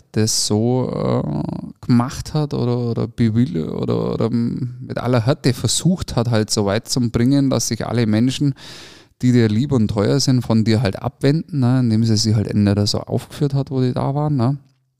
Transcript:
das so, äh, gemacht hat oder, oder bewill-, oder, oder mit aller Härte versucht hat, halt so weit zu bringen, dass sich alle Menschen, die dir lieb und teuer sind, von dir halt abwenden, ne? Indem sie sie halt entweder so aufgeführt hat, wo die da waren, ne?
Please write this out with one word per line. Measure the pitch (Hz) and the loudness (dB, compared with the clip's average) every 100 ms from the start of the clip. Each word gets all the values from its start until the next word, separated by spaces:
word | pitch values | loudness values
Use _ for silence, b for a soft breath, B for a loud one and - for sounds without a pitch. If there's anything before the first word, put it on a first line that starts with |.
| - | -6
das | 113 107 - - | -2 0 0 0
so, | 107 117 127 123 | 0 2 0 -2
äh, | - 123 123 - - - - - - - | -2 -2 -2 -2 -4 -6 -8 -10 -10 0
gemacht | 120 123 - - | 2 0 -6 -6
hat | 156 147 135 | -4 -2 -2
oder, | 123 123 120 | -2 -2 -2
oder | 117 117 | -2 -4
bewill-, | - 117 110 123 170 - | 0 2 2 0 0 -4
oder, | 50 - - 57 - | -4 -2 -2 -2 -2
oder | 113 | -2
mit | 120 117 - 123 - 123 - | 0 -2 -4 -6 -8 -10 -6
aller | 123 123 | 0 0
Härte | 110 151 139 | 0 0 0
versucht | 123 117 - 165 190 - - | -2 -2 0 0 0 -2 -2
hat, | 117 | 0
halt | 110 110 | 0 0
so | - 98 | 0 0
weit | 104 - | 0 -2
zu | - 120 | -2 -2
bringen, | 113 120 143 135 | 2 2 2 2
dass | 123 - | 0 -2
sich | 117 - | -6 -4
alle | 117 113 | 0 2
Menschen, | 107 127 131 143 135 B B B B B - | 2 2 0 -2 -2 B B B B B -2
die | 127 | 2
dir | 123 113 | 4 4
lieb | 107 143 | 2 2
und | 135 104 | 2 0
teuer | 104 107 139 | 2 2 2
sind, | 131 127 | 2 0
von | - 113 | 2 2
dir | 107 110 | 4 2
halt | 113 - | 2 -2
abwenden, | - - 139 160 - 143 | -6 -2 0 0 -2 0
ne? | 123 131 | 2 2
Indem | 123 110 113 | 4 2 4
sie | 107 | 2
sie | 110 | 2
halt | 107 101 | 2 2
entweder | 107 101 101 104 | 2 2 2 0
so | - | -2
aufgeführt | - 117 - - 143 | -2 -4 -4 -4 -2
hat, | 135 135 | -2 -2
wo | 131 | 0
die | 127 | 0
da | 127 131 139 | 0 -2 -2
waren, | 151 143 | 0 0
ne? | 117 143 _ _ _ _ | 0 -2 _ _ _ _